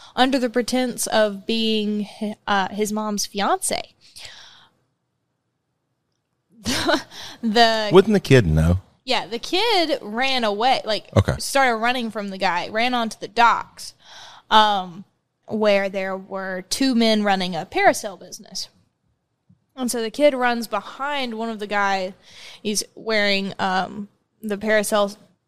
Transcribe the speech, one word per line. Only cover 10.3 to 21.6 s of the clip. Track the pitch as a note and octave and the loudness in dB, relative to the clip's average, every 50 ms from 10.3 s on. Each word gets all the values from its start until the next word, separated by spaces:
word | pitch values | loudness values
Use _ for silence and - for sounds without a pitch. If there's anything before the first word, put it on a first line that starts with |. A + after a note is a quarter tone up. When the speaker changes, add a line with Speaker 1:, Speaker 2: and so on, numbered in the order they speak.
| C4 B3+ A#3 | 0 0 0
Speaker 1:
away, | G#3+ G3+ G3+ A3+ C4 B3 - - | 0 0 2 2 2 2 2 0
like, | G#3+ G#3+ F#3+ - - - | -2 -4 -4 -6 0 2
Speaker 2:
Okay. | G#3+ - - - - | 2 2 2 -2 -4
Speaker 1:
started | - - - C#4 C4+ B3+ A#3 | -6 -2 0 2 2 2 2
running | A3 A3 A#3+ B3 B3 A#3 A3+ | 0 0 -2 -2 -2 -4 -6
from | G#3 A3 G3+ G3+ | -6 -8 -8 -8
the | F#3+ F#3 | -6 -4
guy, | F#3+ F#3 E3+ F3 D#3+ G3 | -2 -2 0 -2 -4 -4
ran | G3 G#3+ A#3 B3+ B3 | -2 -2 -2 0 0
onto | A#3+ A3+ A3 - - | -2 -4 -4 -6 -10
the | - - | -14 -6
docks, | - A#3 A#3 A3+ G3 - - - _ - - - - _ _ - - - - - - - _ _ | 2 4 6 6 6 2 -2 -8 _ -18 -20 -20 -20 _ _ -20 -20 -20 -20 -20 -20 -20 _ _
um, | - G#3+ G#3+ G#3+ G#3 G3 F#3 F#3 E3 G3+ G3 - _ _ _ _ _ _ _ | 4 6 6 6 2 0 -4 -6 -12 -16 -20 -20 _ _ _ _ _ _ _
where | - A3 G#3+ G#3+ G#3 G3+ G3 G3 G3 | -8 -4 0 2 2 2 2 0 -2
there | F#3+ G3 F#3+ F#3+ F#3+ | -4 -6 -6 -6 -6
were | F#3+ F#3+ F#3+ G3 F#3+ F#3+ F#3+ F#3 F#3 F#3 - | -8 -10 -10 -10 -8 -8 -6 -8 -8 -6 -8
two | - - C4+ C4+ B3+ | -2 0 0 2 4
men | A#3 A#3 A3 A3 G#3+ G#3 | 4 4 4 4 2 2
running | G#3 G3 F#3+ F#3 F3+ F3+ | 2 0 0 -2 -4 -6
a | D#3 F3+ | -8 -8
parasail | - - F#4 G4+ F4+ C#4 - - G#3 F#3 F3+ | -6 -2 2 2 4 2 2 -4 -10 -14 -14
business. | F#3 - A3 - G#3+ - F#3 - - - _ _ _ _ _ _ _ _ _ _ _ _ _ _ _ _ _ _ _ _ _ | -18 -18 -18 -18 -18 -14 -12 -12 -12 -12 _ _ _ _ _ _ _ _ _ _ _ _ _ _ _ _ _ _ _ _ _
And | C4+ B3+ A#3 | -8 -6 -4
so | - A#3+ A3+ | -4 -4 -6
the | A3 | -6
kid | - - D4 D4 C4+ | -2 2 4 4 4
runs | B3+ B3 A#3+ A#3+ A#3 A3+ | 4 0 0 0 -2 -4
behind | G3+ A3 G3+ - - - - C4+ D4 D4 C#4+ C4 B3 A3+ | -6 -6 -6 -6 -8 -10 -8 -6 -6 -4 -4 -6 -6 -6
one | A3 A3+ A3+ | -8 -6 -8
of | A3+ G#3 | -6 -8